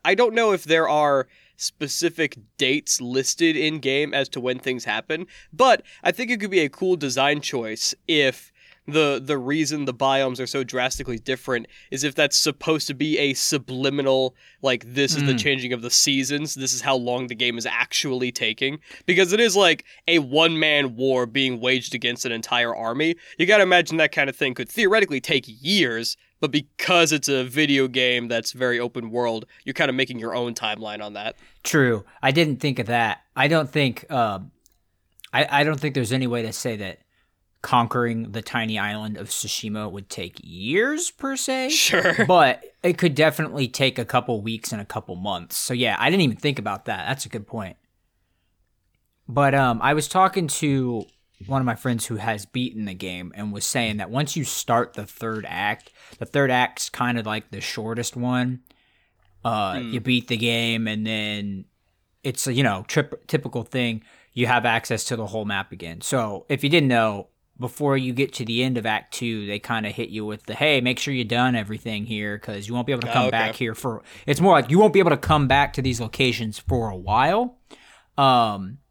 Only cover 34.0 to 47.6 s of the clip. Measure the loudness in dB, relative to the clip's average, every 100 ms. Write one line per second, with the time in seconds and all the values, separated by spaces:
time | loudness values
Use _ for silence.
34 | -6 0 0 -2 -10 _ _ _ _ _
35 | _ _ -4 -2 2 2 2 0 -2 -2
36 | 0 0 0 -2 -4 -6 -6 -6 -8 -10
37 | _ _ _ _ _ _ 2 2 2 0
38 | -2 -2 -6 -10 -6 -6 -4 -4 -4 -4
39 | -8 -8 -6 -6 -6 -6 -6 -8 -8 -10
40 | -12 -10 -12 -12 -18 -10 -2 0 0 -2
41 | -6 -6 -8 -6 -4 -4 -2 0 2 4
42 | 2 2 4 6 6 2 -8 _ -2 2
43 | 2 4 2 2 -6 -2 -4 0 0 0
44 | 0 0 0 -4 -2 -6 -6 -8 -8 -10
45 | -8 -8 -4 -6 -6 -6 -4 0 0 2
46 | 2 4 2 2 -2 -2 -4 -6 -6 -6
47 | -4 -6 -6 -10 -10 -10